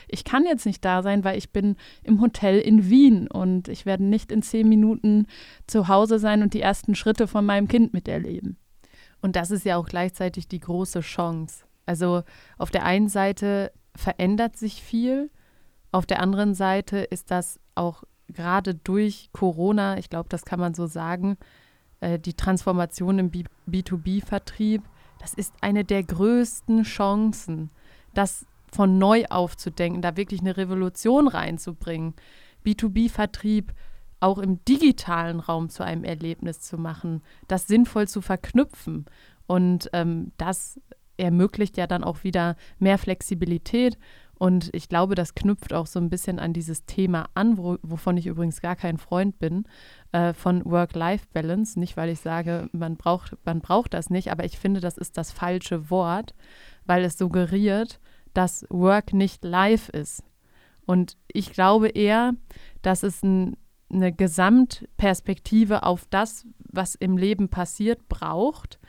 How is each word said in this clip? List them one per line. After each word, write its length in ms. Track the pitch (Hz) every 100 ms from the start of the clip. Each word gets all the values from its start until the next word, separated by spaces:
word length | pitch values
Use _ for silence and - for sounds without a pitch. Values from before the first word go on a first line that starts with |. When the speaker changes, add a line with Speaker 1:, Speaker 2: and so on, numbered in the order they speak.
| -
Speaker 1:
ich 160 | -
kann 200 | - 254
jetzt 220 | 339 277 214
nicht 180 | -
da 200 | 190 185
sein, 180 | 196 202
weil 160 | 190 196
ich 120 | -
bin 260 | 202 202 202 - -
im 180 | - 208
Hotel 380 | 233 - 202 202
in 320 | - 214 185
Wien 380 | 254 277 196 -
und 400 | - 185 185 -
ich 180 | - 196
werde 160 | 190
nicht 300 | 196 214 -
in 100 | 214
zehn 260 | - 226 220
Minuten 600 | 220 214 220 214 214 208 - - - -
zu 180 | 220 180
Hause 320 | 196 214 220
sein 240 | 214 208
und 100 | 208
die 80 | 214
ersten 360 | 190 202 - 196
Schritte 320 | 220 214 208
von 180 | 214 202
meinem 220 | 202 202
Kind 240 | 196 226
miterleben." 640 | 180 - 156 - 180 - 185 _ _ - - - _
Speaker 2:
Und 120 | 190 175
das 160 | 175
ist 120 | 202
ja 120 | 196 175
auch 100 | 170
gleichzeitig 600 | 175 185 - 185 175 -
die 100 | 175
große 400 | - 175 185 175
Chance. 680 | 156 - 170 165 160 - _ _ -
Also 380 | 165 175 175 - - - -
auf 140 | 160
der 120 | -
einen 240 | 175 190 208
Seite 600 | 202 196 190 202 202 196 - _
verändert 600 | - - - 185 208 233 -
sich 260 | 220 -
viel, 480 | - 226 247 269 294 _ _ _ _ _ _
auf 140 | 185 175
der 140 | 190
anderen 340 | 185 196 208
Seite 440 | 185 190 196 - 202
ist 320 | - 175 -
das 300 | 180 - - _ -
auch 260 | 175 165 - _ -
gerade 480 | 170 175 190 190
durch 560 | 165 - 196 214 202 -
Corona, 640 | - 185 160 185 214 196 190
ich 140 | -
glaub, 180 | 165 -
das 160 | 175
kann 140 | - 175
man 160 | 175
so 120 | 165 170
sagen, 500 | 165 165 180 190 196 - _ _ _ _ _
äh, 180 | 175 170
die 160 | 175
Transformation 840 | - 190 185 190 180 165 - 180 196
im 100 | 180
B-, 140 | 175 165 _ -
B-to-B-Vertrieb, 1160 | 170 - 180 170 196 - 202 - - 214 214 - - - -
das 140 | -
ist 200 | - 190 -
eine 240 | 202 208
der 180 | 190 196
größten 800 | 175 170 208 240 240 - - 226
Chancen, 880 | 220 - 196 208 220 214 - 160 156 - - - -
das 300 | 196 196 - - _ _
von 260 | - 196 190
neu 280 | 196 226 -
aufzudenken, 760 | 185 175 - - 160 175 175
da 140 | 175 165
wirklich 240 | 202 190
eine 160 | 190 185
Revolution 720 | 185 185 185 - 220 277 285
reinzubringen, 840 | 165 - 165 - 160 170 165 160 - - - - _
B-to-B-Vertrieb 1080 | 214 208 220 196 233 - 208 - 214 214 - - - - - -
auch 200 | 190 196
im 260 | 190 180 -
digitalen 720 | 277 302 - - 170 170 170
Raum 280 | 160 165 165
zu 140 | -
einem 220 | 185 165
Erlebnis 560 | - 156 165 165 170 156
zu 180 | - 165
machen, 440 | 165 156 170 160 - - -
das 180 | 185 -
sinnvoll 400 | 220 247 214 208
zu 140 | 208
verknüpfen. 840 | - 185 - 240 294 - - 156 143 - - _ -
Und, 420 | 180 180 175 -
ähm, 380 | 175 165 165 180 -
das 440 | 165 185 - - - - _ -
ermöglicht 600 | 180 175 196 - 208 -
ja 120 | 175
dann 160 | 180
auch 180 | 170 -
wieder 320 | 190 175 170 170 - -
mehr 200 | 190 196
Flexibilität. 1000 | - 185 - 175 175 170 - 240 247 240 - - - -
Und 320 | 185 180 170
ich 140 | 170 -
glaube, 280 | 170 190 175
das 180 | 165
knüpft 380 | - 202 202 -
auch 160 | 165 165
so 100 | 180
ein 100 | 170
bisschen 300 | 180 - 180
an 140 | 165
dieses 320 | 170 160 160 -
Thema 440 | - 185 170 -
an, 240 | 180 220 208
wo-, 200 | 175 175
wovon 340 | 156 165 185 175
ich 120 | 175
übrigens 320 | 165 170 -
gar 160 | 175 180
kein 200 | 175 165
Freund 440 | - 180 196 -
bin, 240 | 160 180 - - - - -
äh, 200 | 175 175
von 320 | 165 180 180
Work-Life-Balance. 1160 | 170 175 175 165 170 208 - 165 160 190 220 170
Nicht, 160 | 175 -
weil 120 | 165
ich 120 | 165
sage, 480 | 165 165 165 170 -
man 260 | 165 165 165
braucht, 400 | 170 180 - -
man 160 | - 165
braucht 320 | - 196 240
das 160 | 170 -
nicht, 220 | 180 -
aber 140 | 160
ich 120 | 175 -
finde, 240 | 196 196
das 180 | 175 -
ist 200 | - -
das 140 | 165
falsche 580 | - 180 185 - 170 156
Wort, 420 | 185 170 190 226 - - - - - -
weil 160 | 180
es 160 | 180 -
suggeriert, 800 | 180 180 170 196 208 202 233 - - - -
dass 300 | 185 180 - -
Work 440 | 180 185 208 208
nicht 300 | 196 196 -
Life 460 | 175 180 196 220 -
ist. 320 | 151 147 - - _ _ _ _ _ -
Und 300 | 180 180 - -
ich 260 | 208 -
glaube 360 | - 185 220 220
eher, 460 | 208 208 220 247 240 - - - -
dass 200 | 185 185
es 220 | 196 -
ein, 320 | 190 185 185 - - _ -
eine 180 | 190 185
Gesamtperspektive 1700 | 165 190 160 185 247 254 - - - 202 185 - - - 214 208 208
auf 240 | - 175 -
das, 380 | 196 220 - 240 -
was 360 | - - 180
im 240 | - 190 185
Leben 320 | 196 208 190
passiert, 580 | - 175 - 214 240 -
braucht. 720 | - 160 165 262 - - -